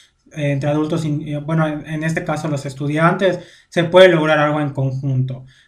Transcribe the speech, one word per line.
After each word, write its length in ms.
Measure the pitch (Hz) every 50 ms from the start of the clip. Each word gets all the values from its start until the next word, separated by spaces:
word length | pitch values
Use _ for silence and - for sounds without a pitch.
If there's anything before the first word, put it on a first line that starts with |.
| - _ _ _ _ _ -
eh, 160 | 151 143 143
entre 180 | 143 135 147 147
adultos 360 | 147 151 156 156 170 160 160
y, 280 | 151 147 147 - 151 147
y, 20 | 147
bueno, 300 | 143 151 165 165 156 156
en, 180 | 151 147 -
en 180 | 156 160 151 160
este 200 | 160 165 175 175
caso 220 | 165 151 143 - 151
los 180 | 147 131 -
estudiantes, 1000 | 139 131 - 147 143 151 160 165 175 185 - 202 185 175 - - - - - _ _
se 140 | - 175 165
puede 260 | 165 180 185 185 180
lograr 300 | 170 156 151 156 156 151
algo 220 | 147 151 147 151
en 120 | 147 139 131
conjunto. 720 | 139 135 131 131 135 143 139 131 127 127 127 127 - - - - _ _